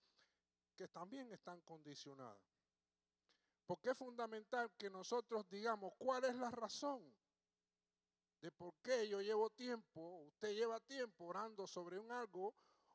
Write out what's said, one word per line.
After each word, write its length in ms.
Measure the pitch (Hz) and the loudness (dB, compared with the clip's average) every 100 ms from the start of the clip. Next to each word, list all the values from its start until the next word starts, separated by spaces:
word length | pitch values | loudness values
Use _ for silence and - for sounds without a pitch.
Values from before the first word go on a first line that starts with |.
| _ _ _ _ _ _ _ | _ _ _ _ _ _ _
que 140 | - 185 | -12 -10
también 420 | - 180 269 254 | -8 -6 -6 -8
están 300 | 190 - 175 | -10 -10 -12
condicionadas. 800 | - 165 151 139 143 139 123 101 _ _ _ _ _ _ _ _ _ _ _ _ - | -10 -14 -12 -12 -10 -10 -10 -10 _ _ _ _ _ _ _ _ _ _ _ _ -6
Porque 240 | 175 240 | -2 0
es 80 | 254 | 0
fundamental 760 | 254 240 226 220 214 247 233 - | -2 -4 -4 -4 -2 0 0 -2
que 100 | 202 | -6
nosotros 580 | 190 185 240 233 226 196 | -6 0 0 2 0 -2
digamos 420 | 196 220 214 190 - | 0 2 2 0 -2
cuál 260 | 254 254 | 2 4
es 120 | 262 247 | 4 4
la 140 | 247 | 0
razón 640 | 233 - - 285 269 156 110 _ _ _ _ _ _ _ _ _ _ _ _ | 0 -2 0 0 0 -4 -20 _ _ _ _ _ _ _ _ _ _ _ _
de 100 | 165 | -12
por 220 | - 175 - | -8 -10 -6
qué 260 | - 254 214 | 4 4 4
yo 140 | 202 | 2
llevo 300 | 202 214 220 | 4 6 4
tiempo, 720 | - 247 233 220 - 165 180 147 | 2 -2 -2 -4 -10 -8 -10 -14
usted 260 | - 214 | -4 0
lleva 260 | 208 233 226 | 2 2 2
tiempo 460 | - 269 240 185 170 | -2 -2 -2 -4 -4
orando 400 | 180 220 214 185 | -2 -2 -2 -4
sobre 320 | - 175 180 | -4 -4 -4
un 120 | 226 | -2
algo 440 | 240 233 175 196 - _ _ _ | -2 -2 -2 -2 -2 _ _ _